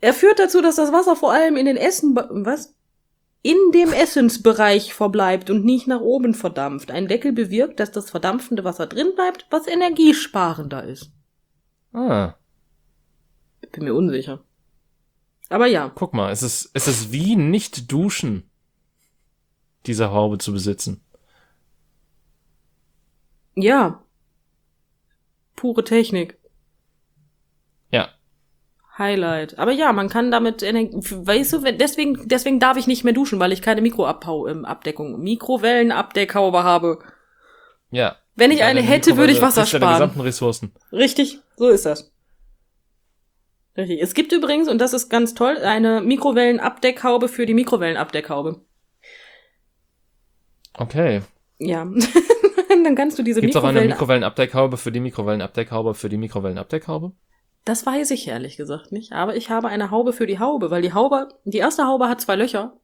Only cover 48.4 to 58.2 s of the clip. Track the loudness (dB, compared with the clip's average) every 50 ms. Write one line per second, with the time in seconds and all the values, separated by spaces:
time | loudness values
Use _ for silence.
48.4 | -6 -6 -8 -10 _ _ _ _ _ _ _ _ _ -20 -20 -20 -20 -20 -20 _
49.4 | _ _ _ _ _ _ _ _ _ _ _ _ _ _ _ _ _ _ _ _
50.4 | _ _ _ _ _ -20 _ -10 -10 -8 -2 -2 0 0 0 -2 -4 -8 _ _
51.4 | _ _ _ _ -6 -6 -4 -4 -6 -4 0 0 0 4 4 2 6 6 2 4
52.4 | 4 0 2 2 2 4 4 6 6 4 4 2 2 -2 -2 -2 -2 0 0 2
53.4 | 2 2 2 2 2 2 2 4 4 2 2 0 0 2 2 2 0 -2 -2 -2
54.4 | -2 -2 2 0 0 0 0 -4 -8 -6 -6 -4 -6 -6 -6 -6 -4 -4 -2 -4
55.4 | -4 -6 _ -8 -8 -6 -4 -4 -4 -4 -4 -6 -6 -6 -6 -6 -8 -6 -8 -6
56.4 | -6 -6 -6 -8 -10 _ -8 -8 -6 -6 -8 -8 -8 -10 -14 _ _ _ _ _
57.4 | _ _ _ _ _ -6 -6 -4 -4 -4 -4 -4 -2 -2 -4 -6